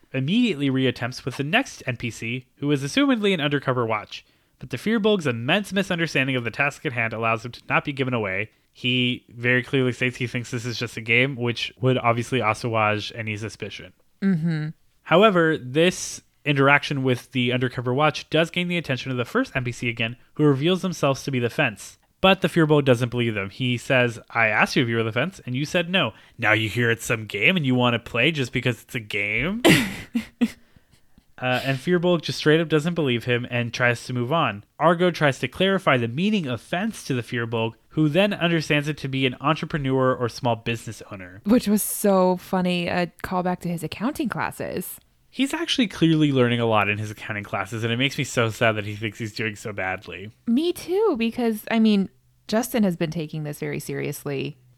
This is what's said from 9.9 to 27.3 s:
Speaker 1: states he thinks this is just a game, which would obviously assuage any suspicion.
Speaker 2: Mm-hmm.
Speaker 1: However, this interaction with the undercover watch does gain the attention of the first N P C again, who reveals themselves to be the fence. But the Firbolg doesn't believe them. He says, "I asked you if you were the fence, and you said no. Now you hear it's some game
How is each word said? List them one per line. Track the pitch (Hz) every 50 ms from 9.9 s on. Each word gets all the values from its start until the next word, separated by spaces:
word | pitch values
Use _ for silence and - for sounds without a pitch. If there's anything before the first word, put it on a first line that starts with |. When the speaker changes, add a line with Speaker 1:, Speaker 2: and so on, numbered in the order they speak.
| 113
Speaker 1:
states | - 127 127 120
he | - 127 113
thinks | - 127 117 - -
this | 120 110
is | 123 113 -
just | 127 110 -
a | 120
game, | 110 113 117 120 127 139 143
which | 117 120 120 117 - - - - -
would | 127 131 127 127
obviously | - 120 117 120 113 - - 127
assuage | 107 107 110 - - 123 110 113 107 107 107 107 101 - -
any | 117 110 110 107
suspicion. | 101 110 104 - - - 101 - - - 92 - _ _ _ _ _ -
Speaker 2:
Mm-hmm. | 196 190 160 156 170 160 156 151 151 - - _ _ _ _ _
Speaker 1:
However, | - 156 175 208 226 196 175 165 160 156 131
this | 123 127 127 151 165 180 180 - - - - - - _ _ _ _
interaction | 143 147 135 135 139 143 143 - - 156 139 131
with | 131 127 117 - - -
the | 131 123 120 120
undercover | 127 131 123 - - 120 127 123
watch | 131 151 156 - - - -
does | - 156 170 160
gain | - 180 180 175
the | 175 175
attention | 156 - 135 123 - 131
of | 131 123
the | 120
first | - - 240 262 - -
N | 135 127
P | 123 117
C | - - 120
again, | 117 113 113 113 123 - - _ _
who | - 151
reveals | 147 143 131 143 170 185 180 -
themselves | 190 165 - - 143 135 127 -
to | - 139
be | 127
the | 120 117
fence. | - - 151 123 104 - - - - _ _ _ _ _
But | - 190 196 185 -
the | 160
Firbolg | - 175 160 151 151 147 139
doesn't | 139 127 113 131 117
believe | 117 123 120 117 110
them. | 104 98 98
He | - - 131 123 123
says, | 117 - - 139 127 123 120 113 113 - -
"I | - 117 113 110
asked | 107 113 160 - -
you | 185 131
if | 117
you | 117
were | 113 113
the | 113
fence, | 107 - 127 - - - -
and | - 123
you | 127 151
said | 147 - 180 170 170
no. | 185 190 151 117 - - - - _ -
Now | 113 107 107
you | 110 110 107
hear | - 120 120 117
it's | 113 110 -
some | - 127 110 110
game | 104